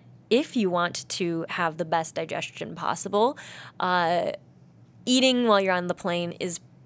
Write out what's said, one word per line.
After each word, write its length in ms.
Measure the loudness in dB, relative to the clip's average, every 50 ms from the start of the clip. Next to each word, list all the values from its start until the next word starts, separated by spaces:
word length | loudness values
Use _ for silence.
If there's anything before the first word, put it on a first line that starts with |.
| -8 -20 -20 -20 _ _
if 260 | 2 2 2 0 -2
you 120 | 0 0 2
want 380 | 2 0 0 0 -2 -6 -6 -6
to 360 | -4 -4 -2 -2 -2 -4 -4 -4
have 280 | -4 -2 -2 -2 -2
the 80 | -4 -2
best 280 | 0 0 0 0 -2 -4
digestion 640 | -6 -6 -4 -6 -6 -6 -8 -10 -10 -10 -10 -8
possible, 640 | -6 -4 -4 -2 -2 -2 0 2 2 2 2 0 -4 -12 -16 -16 -18 -18 -14 -6 -4
uh, 520 | 0 0 2 2 2 2 2 2 0 -2 -4 -6 -14 _ _ -20 -20 -20 _ -20 -20 -20 -20 -8 0
eating 420 | 2 4 6 6 6 4 4 4
while 140 | 4 4 4
you're 120 | 4 2 2
on 140 | 0 0
the 60 | -2 -4
plane 400 | -4 -2 -2 -2 -2 -4 -4 -6 -6
is 180 | -6 -6 -6 -8 -12 -18 -20 -20 -20